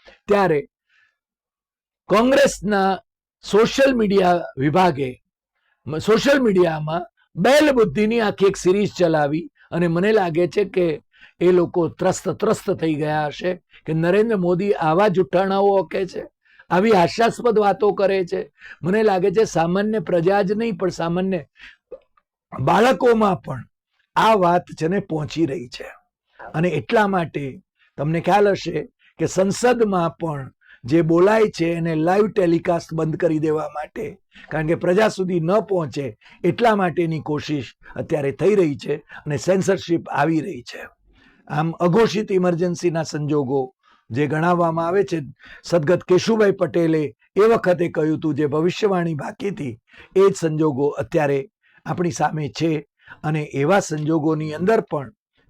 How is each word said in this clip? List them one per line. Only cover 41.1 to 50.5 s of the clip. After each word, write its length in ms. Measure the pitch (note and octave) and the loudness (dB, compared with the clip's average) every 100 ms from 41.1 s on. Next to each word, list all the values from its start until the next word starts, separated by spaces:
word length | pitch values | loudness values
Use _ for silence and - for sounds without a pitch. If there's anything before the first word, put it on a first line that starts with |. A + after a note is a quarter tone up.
| _ _ _ - | _ _ _ -10
આમ 240 | D3+ D#3+ | -4 -4
અઘોષિત 600 | E3 F3 F#3 A3+ F#3 G#3+ | 0 0 2 2 0 -2
ઇમરજન્સીના 720 | F#3 F3+ E3 F3+ E3+ F3 D#3+ | 0 0 0 -2 -2 -2 -2
સંજોગો 720 | D#3 D#3 D3 D3 B2+ C#3 C3 _ _ _ - | -6 -6 -2 -2 0 -2 -4 _ _ _ -8
જે 180 | A2+ D3+ | -4 -2
ગણાવવામાં 600 | D#3 E3+ F3 E3+ D#3+ E3 | 0 0 2 0 0 -2
આવે 160 | F#3+ | 0
છે, 180 | G3 E3 C3 - - - | 0 -4 -8 -16 -20 -18
સદગત 400 | - E3+ D3 F3 | -2 -2 2 0
કેશુભાઈ 480 | - F3+ - A3 G3+ | 2 0 2 0 2
પટેલે 640 | G3 E3+ F3+ E3 D#3+ D3 - _ - | 0 -2 0 0 0 -2 -8 _ 2
એ 40 | |
વખતે 500 | A3 A3+ F#3 F3+ E3+ | 4 4 2 0 0
કહ્યું 280 | - D#3 D#3 | -2 -2 -2
હતું, 180 | D#3 C#3 | -2 -2
જે 120 | D3+ | -2
ભવિષ્યવાણી 640 | D3 E3+ - G#3+ F#3 E3+ | 0 -2 0 -2 0 -2
બાકી 360 | D3+ - G#3+ G3+ | -6 -8 -8 -8
હતી, 300 | F#3 C3+ A2 _ - - F#3+ | -8 -10 -12 _ -20 -4 2
એ 140 | G3 | 4
જ 60 | - | 2
સંજોગો 520 | E3 | -4